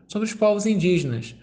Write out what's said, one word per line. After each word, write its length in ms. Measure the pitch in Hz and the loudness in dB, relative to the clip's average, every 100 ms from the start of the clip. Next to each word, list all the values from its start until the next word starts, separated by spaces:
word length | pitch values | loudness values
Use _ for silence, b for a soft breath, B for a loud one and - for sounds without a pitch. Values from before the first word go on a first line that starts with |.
| - | -10
sobre 180 | 208 214 | -6 -6
os 80 | |
povos 320 | - 208 208 208 | 0 2 2 0
indígenas, 720 | 208 175 175 139 117 - - | 2 2 2 0 -6 -8 -16